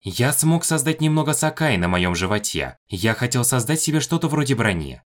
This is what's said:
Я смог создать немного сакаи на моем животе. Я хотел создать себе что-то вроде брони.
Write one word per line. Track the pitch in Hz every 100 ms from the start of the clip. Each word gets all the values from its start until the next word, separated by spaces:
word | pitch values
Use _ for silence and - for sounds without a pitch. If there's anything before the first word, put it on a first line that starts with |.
Я | 104 90 123
смог | 147 156 165 -
создать | 160 143 156
немного | 156 156 147
сакаи | 151 156 156 156 101
на | 87
моем | 90 90
животе. | 85 92 104 - 82 67 - _
Я | 95 110 110
хотел | 123 123
создать | 120 127 123 156
себе | - 151
что-то | - 165 160
вроде | 151 131
брони. | 120 113 87 73 62